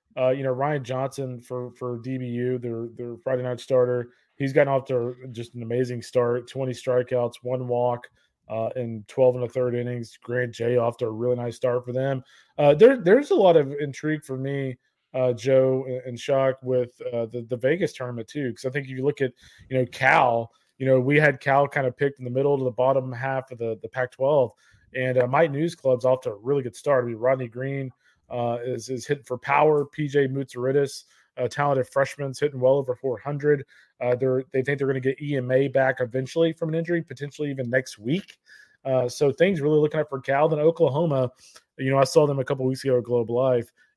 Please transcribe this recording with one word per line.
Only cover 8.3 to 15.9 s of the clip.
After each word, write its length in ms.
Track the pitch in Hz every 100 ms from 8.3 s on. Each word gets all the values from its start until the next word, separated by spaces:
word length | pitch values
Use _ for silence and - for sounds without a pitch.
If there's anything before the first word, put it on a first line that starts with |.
| _ -
uh, 220 | 110 113 -
in 280 | 117 113 104
twelve 260 | - 127
and 100 | 127
a 40 | 120
third 260 | 127 123
innings. 420 | 120 123 120 113 -
Grant 320 | - 123 123
Jay 220 | 117 117 123
off 200 | 117 -
to 80 | 113
a 40 |
really 260 | 110 123 123
nice 200 | 120 117
start 280 | 127 123
for 80 | 123
them. 300 | 123 135 135 - _ _ -
Uh, 180 | 147
there, 220 | 151 233 262
there's 340 | 175 247 285
a 40 |
lot 220 | 370 190 165
of 160 | 135 143
intrigue 440 | 147 127 156 151
for 120 | - 131
me, 380 | 135 139 135 127 _ _ _
uh, 200 | 131 127
Joe 520 | 117 123 131 131 131
and, 140 | 131